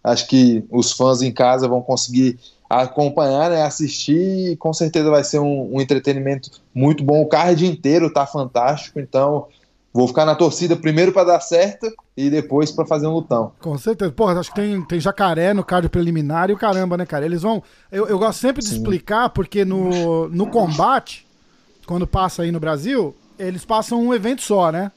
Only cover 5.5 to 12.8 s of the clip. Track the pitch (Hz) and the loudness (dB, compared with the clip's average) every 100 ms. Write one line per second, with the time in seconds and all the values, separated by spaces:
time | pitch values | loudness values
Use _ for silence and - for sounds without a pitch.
5.5 | 143 113 131 131 135 143 135 135 139 - | -2 -4 -4 0 0 0 -2 -2 -4 -8
6.5 | - _ 123 139 151 139 151 151 151 175 | -20 _ 0 2 2 2 2 4 2 4
7.5 | 165 185 160 139 170 165 147 143 151 127 | 4 2 0 2 2 2 0 -2 -4 -4
8.5 | 120 123 147 - 151 135 131 139 147 - | 0 0 -2 -8 -12 -4 0 0 0 -6
9.5 | _ _ _ _ 123 123 123 156 151 170 | _ _ _ _ 0 2 4 2 4 2
10.5 | - 170 170 160 156 185 190 180 170 - | 2 -2 0 2 2 4 4 4 2 2
11.5 | 170 196 202 226 220 _ - 139 151 151 | 2 2 -2 -10 -10 _ -4 -2 -2 0
12.5 | 135 151 - | 0 0 -2